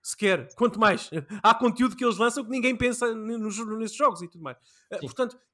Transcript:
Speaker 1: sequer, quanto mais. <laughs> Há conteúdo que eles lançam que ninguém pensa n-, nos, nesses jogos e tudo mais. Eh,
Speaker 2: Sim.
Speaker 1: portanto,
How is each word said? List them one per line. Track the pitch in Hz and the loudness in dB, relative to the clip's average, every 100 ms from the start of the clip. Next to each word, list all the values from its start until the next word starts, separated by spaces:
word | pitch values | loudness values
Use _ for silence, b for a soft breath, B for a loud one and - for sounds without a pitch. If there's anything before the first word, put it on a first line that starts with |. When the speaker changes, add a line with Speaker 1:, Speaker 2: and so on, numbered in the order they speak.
Speaker 1:
sequer, | - - 202 180 123 - | -12 0 2 2 0 0
quanto | 240 208 | 0 4
mais. | 220 185 - | 2 2 -2
<laughs> | 156 143 208 | -8 -8 2
Há | 220 220 | 4 6
conteúdo | 247 - 247 - | 4 2 0 2
que | |
eles | 247 190 | 0 2
lançam | 233 285 | 0 0
que | 226 | -4
ninguém | 262 247 240 | -2 0 2
pensa | 247 240 240 | 0 0 -2
n-, | 226 214 233 | -2 -6 -6
nos, | 214 202 220 220 | -4 -6 -6 -6
nesses | 220 - | -6 0
jogos | 285 175 | 0 0
e | 175 | -8
tudo | 175 | -12
mais. | 151 123 b b b | -14 -14 b b b
Eh, | - | -10
Speaker 2:
Sim. | 131 | -8
Speaker 1:
portanto, | - 247 - _ | -4 -4 -6 _